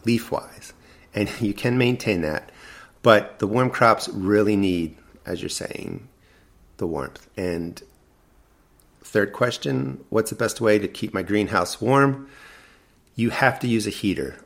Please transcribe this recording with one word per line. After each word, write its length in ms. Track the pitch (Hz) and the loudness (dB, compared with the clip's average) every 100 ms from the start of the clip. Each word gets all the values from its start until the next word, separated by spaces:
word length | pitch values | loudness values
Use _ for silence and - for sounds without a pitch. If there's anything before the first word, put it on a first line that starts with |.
leaf-wise, 720 | - 117 - - - - - - - - - | 0 0 0 -6 -6 -16 -20 -20 -20 -20 -10
and 140 | - 101 - | -4 -4 -2
<laughs> 40 | |
you 140 | 104 | -4
can 240 | 101 127 123 | -2 -2 2
maintain 420 | 123 123 - 92 | 2 2 0 0
that. 320 | 78 78 - - - - - _ | 0 -4 -8 -20 -20 -20 -20 _
But 360 | 117 107 104 - | 6 6 6 -4
the 80 | 101 | -2
warm 240 | 113 127 | 2 0
crops 380 | - 117 107 - | 4 4 4 0
really 460 | - 92 104 104 104 | -4 2 4 4 2
need, 400 | 98 87 80 - - - | 2 0 -2 -8 -20 -18
as 160 | - 87 | -10 -8
you're 80 | 87 | -8
saying, 600 | - - - 90 50 - _ _ _ _ _ _ - | -8 -8 -10 -10 -12 -16 _ _ _ _ _ _ -8
the 100 | 90 | -6
warmth. 400 | 76 65 - - - | -6 -8 -12 -18 -8
And 440 | 92 85 85 - - _ _ _ _ _ _ _ _ _ _ _ | -4 -4 -6 -10 -20 _ _ _ _ _ _ _ _ _ _ _
third 300 | - 110 101 | -4 0 0
question, 720 | - 123 - 143 131 135 135 - | 0 -2 -2 -4 -4 -4 -8 -4
what's 200 | 110 110 | -2 -2
the 60 | 110 | -2
best 240 | 113 - | -4 0
way 180 | 113 107 | 2 4
to 100 | 98 | 2
keep 260 | - 104 | -6 -6
my 80 | 98 | -6
greenhouse 580 | 87 104 98 98 87 - | -2 0 2 0 0 -2
warm? 480 | 113 135 139 135 - - - - - _ _ _ _ | 2 4 4 0 -8 -20 -20 -20 -20 _ _ _ _
You 160 | - 113 | -2 -2
have 300 | - 131 123 | 2 0 2
to 80 | 123 | 0
use 180 | 113 104 | 0 -2
a 40 | |
heater. 460 | - 104 82 67 - | -4 -2 -2 -4 -8